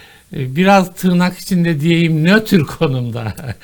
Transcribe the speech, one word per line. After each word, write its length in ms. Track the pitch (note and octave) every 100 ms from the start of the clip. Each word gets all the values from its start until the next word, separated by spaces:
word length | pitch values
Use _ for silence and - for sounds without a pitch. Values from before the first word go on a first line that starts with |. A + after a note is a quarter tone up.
| - - _
e, 220 | - C3 C#3+
biraz 380 | F#3+ G3 F#3
tırnak 440 | - F#3 F3 F3+ F3+
içinde 420 | - F3+ E3+ D3
diyeyim, 420 | E3 E3 E3 D#3+
nötr 360 | E3+ G#3+ G#3+ F#3+
konumda, 720 | C3+ - D#3 C3 A#2+ A2+ A2 - B2+ -